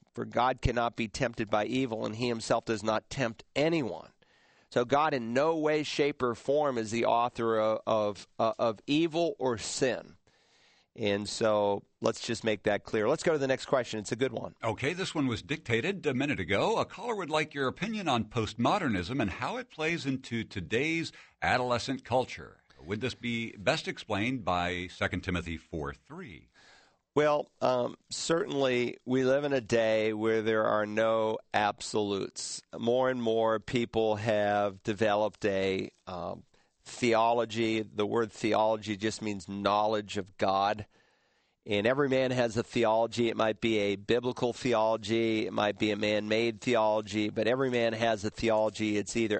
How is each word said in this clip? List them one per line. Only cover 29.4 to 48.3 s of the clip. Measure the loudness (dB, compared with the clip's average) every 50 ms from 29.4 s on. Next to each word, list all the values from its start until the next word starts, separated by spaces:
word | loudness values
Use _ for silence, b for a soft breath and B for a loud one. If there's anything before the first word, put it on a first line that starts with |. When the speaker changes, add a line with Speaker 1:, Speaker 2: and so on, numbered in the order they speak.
| 2
Speaker 1:
in | 2 0
a | 0
day | 0 2 2 4 4 4 4 2 2 0 0
where | 0 0 2 2 2
there | 2 2 2 2 2
are | 2 2 2 0
no | 0 0 2 2 2 2 2 0 0 -2 -4 -6 _ -2
absolutes. | 0 0 0 0 -2 -6 -4 -2 -2 -2 0 -2 -4 -4 -6 -8 -10 -10 -10 -10 -12 -14 _ -12 -4
More | 0 2 2 2 2 2
and | 0 0 0
more | 0 2 2 2 2 2 0
people | -2 -2 -2 -2 -2 0 0 0 2 2 0
have | 0 0 0 2 2 2 2 2 2 0 0 -2 -4 -6
developed | -6 -2 2 2 2 4 2 2 0 -2 -2 -2
a, | 0 0 2 0 0 0 -2 -4 -6 -10 _ _
um, | -12 -10 -8 -8 -8 -10 -10 -14 _ b b b b b _ _
theology. | -18 -6 -2 0 2 4 4 4 4 4 2 0 0 -2 -2 0 0 0 0 -2
The | -4 -2 -2 -2
word | 0 0 0 0 -2 -4
theology | -4 0 2 2 4 4 2 2 0 -2 -4 -4
just | -2 -2 -2 -2 -2
means | -4 -4 -4 -4 -6
knowledge | -8 -6 -2 0 2 4 4 4 2 2 0 -2 -4 -6
of | -6 -6 -6 -4 -2
God. | 0 2 2 2 2 2 0 -2 -6 b b b b b b b b b b b b b b b _
And | -2 0 2 2
every | 2 2 2 2 2
man | 2 2 2 2
has | 2 0 0 0 0
a | -2 -4
theology. | -2 0 2 2 4 4 4 2 0 0 0 0 2
It | 2
might | 2 0 0 0 0
be | 0 0 2 2
a | 2 0 -2
biblical | -2 0 0 0 2 2 -2 -2 -2 -2 -2 -2
theology. | -2 0 2 2 4 4 2 2 0 0 0 0 2 2 2 2 0 -2
It | -2 0
might | 0 0 0 0 0
be | 0 0
a | 0
man-made | 0 0 0 2 0 0 0 0 2 2 0 -2 -4 -2
theology. | 0 2 2 2 2 2 0 -2 -2 -2 -2 -2 0
But | 0 0 0
every | 2 2 2 2 0
man | 2 0 0 0 0
has | 0 0 0 0 0 -2
a | -6